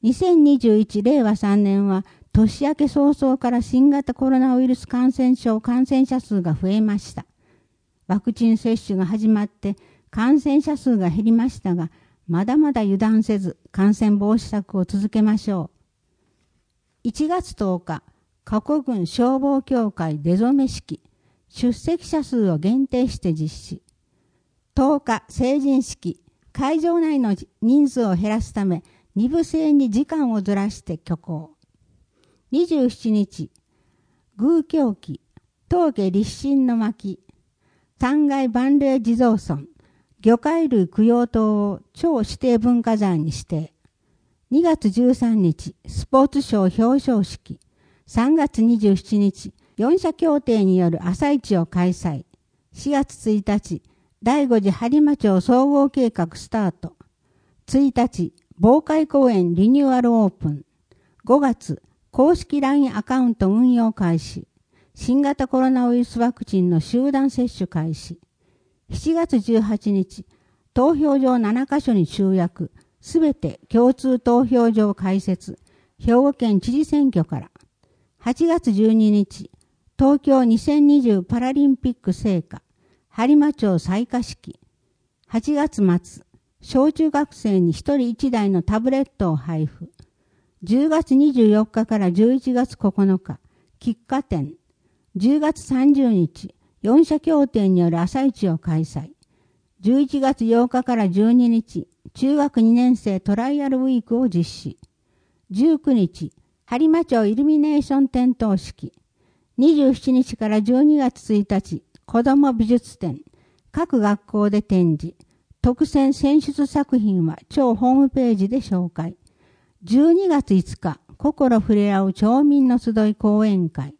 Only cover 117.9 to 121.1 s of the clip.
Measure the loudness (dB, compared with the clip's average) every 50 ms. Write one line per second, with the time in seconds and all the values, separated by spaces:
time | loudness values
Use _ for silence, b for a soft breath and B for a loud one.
117.9 | 4 4 4 2 2 0 0 0 2 0 0 -2 -2 -4 -4 -4 -4 -4 -4 -4
118.9 | _ -8 -10 -10 -10 _ _ _ _ _ _ _ _ _ _ _ _ _ -8 0
119.9 | 2 4 4 4 4 4 2 2 0 0 0 2 2 0 2 -2 -8 -8 -8 -8
120.9 | -8 -8 _ _